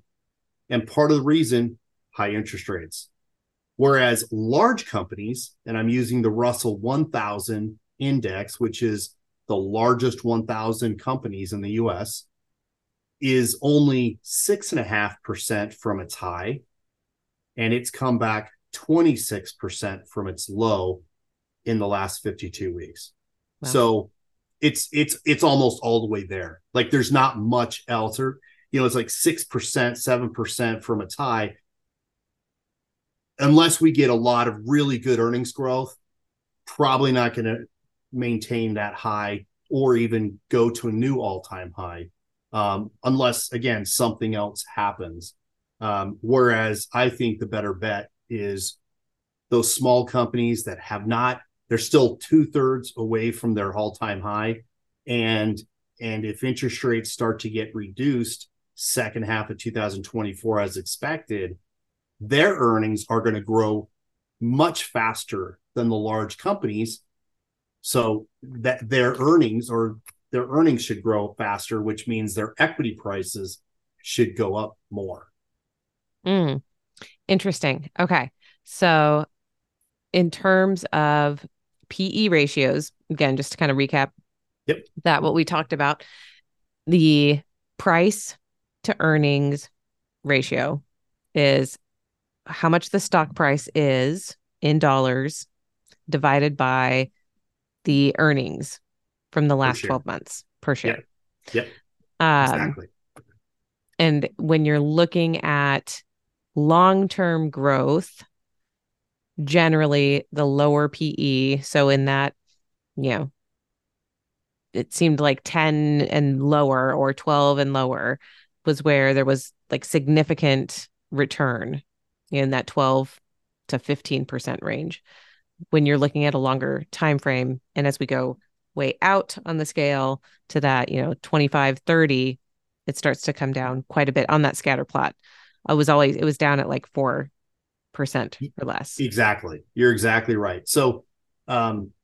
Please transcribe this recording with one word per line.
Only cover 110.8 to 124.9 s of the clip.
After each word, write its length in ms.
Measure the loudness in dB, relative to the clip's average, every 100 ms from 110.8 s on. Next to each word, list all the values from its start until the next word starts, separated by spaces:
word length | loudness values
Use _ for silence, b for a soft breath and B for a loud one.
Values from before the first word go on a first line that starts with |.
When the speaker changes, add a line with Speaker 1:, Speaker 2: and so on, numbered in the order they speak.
| 0
Speaker 2:
P 260 | -2 -6 -2
E, 440 | 0 0 0 -2
so 280 | -2 2 4
in 160 | 4 2
that, 300 | 0 -2 -6 _ _ _ _ _ -6
you 140 | -4
know, 220 | -2 -6 -10 _ _ _ _ _ _ _ _ _ _ _ _ _
it 200 | -8 -6
seemed 260 | 2 2 4
like 220 | 2 2
ten 580 | -2 0 2 2 2 2
and 420 | 2 2 2 2
lower 500 | 2 4 4 2 0
or 200 | 0 0
twelve 440 | -2 0 4 4 4
and 160 | 2
lower 460 | 0 0 -2 -4 -6 b b b _ -2
was 180 | 2
where 320 | 4 4 4 4
there 100 | 2
was, 260 | 0 -2 _ _
like, 120 | -6
significant 1040 | -2 0 4 4 4 2 2 2 -2 -10 -16 _ _
return 720 | -2 -2 0 -2 0 -6 -8 -12 _ _ _ _
in 220 | -2 0
that 160 | 0 -2
twelve 520 | 0 2 2 0 -10 _ _ _ _ -6
to 100 | -6
fifteen 460 | -4 -6 -4 -4 -4
percent 360 | -8 -8 -8
range 400 | -6 -6 -8